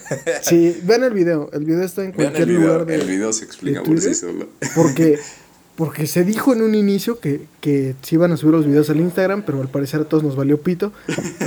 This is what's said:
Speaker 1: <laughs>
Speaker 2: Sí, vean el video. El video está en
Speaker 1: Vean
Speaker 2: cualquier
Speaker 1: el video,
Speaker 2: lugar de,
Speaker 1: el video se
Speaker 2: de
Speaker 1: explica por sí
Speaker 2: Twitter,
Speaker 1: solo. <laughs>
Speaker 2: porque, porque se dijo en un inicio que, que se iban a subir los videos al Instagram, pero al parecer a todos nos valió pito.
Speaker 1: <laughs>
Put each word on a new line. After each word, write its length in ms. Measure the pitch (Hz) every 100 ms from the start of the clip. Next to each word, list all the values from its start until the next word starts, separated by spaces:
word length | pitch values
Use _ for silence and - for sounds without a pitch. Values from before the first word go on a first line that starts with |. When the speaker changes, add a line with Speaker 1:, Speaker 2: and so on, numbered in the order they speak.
| - 143
Speaker 1:
<laughs> 220 | 165 151
Speaker 2:
Sí, 360 | 147 170 170 170
vean 200 | 180 240
el 100 | 254
video. 360 | 202 170 160 143
El 140 | 147 156
video 180 | 165
está 200 | 185 -
en 80 | 190
Speaker 1:
Vean 180 | 180 143
Speaker 2:
cualquier 120 | 156 170
Speaker 1:
el 60 | 175
video, 100 | 160
Speaker 2:
lugar 140 | 165 165
de, 100 | 156
Speaker 1:
el 100 | 92
video 260 | 92 110
se 80 | -
Speaker 2:
de 40 | -
Speaker 1:
explica 360 | - 139 143
por 160 | 160 165
sí 60 | 208
Speaker 2:
Twitter, 100 | -
Speaker 1:
solo. 320 | 87 87 - -
<laughs> 140 | 139 160
Speaker 2:
porque, 440 | 160 131 160 143 - - - _ _ -
porque 320 | 156 - 151
se 160 | 175
dijo 300 | 180 220 277
en 80 | 226
un 140 | 220 214
inicio 440 | 202 196 - 233
que, 280 | 147 143 - -
que 360 | 151 143 131 131
se 140 | - 160
iban 160 | 175
a 60 | 165
subir 160 | 151
los 120 | 160 147
videos 240 | 147 143
al 100 | 156
Instagram, 420 | 175 175 185 202
pero 180 | 202 135
al 60 | 131
parecer 340 | 143 135 151
a 40 | 151
todos 180 | 156
nos 120 | 151 135
valió 240 | 139 147
pito. 320 | 180 175 208 -
Speaker 1:
<laughs> 420 | - 277 170 -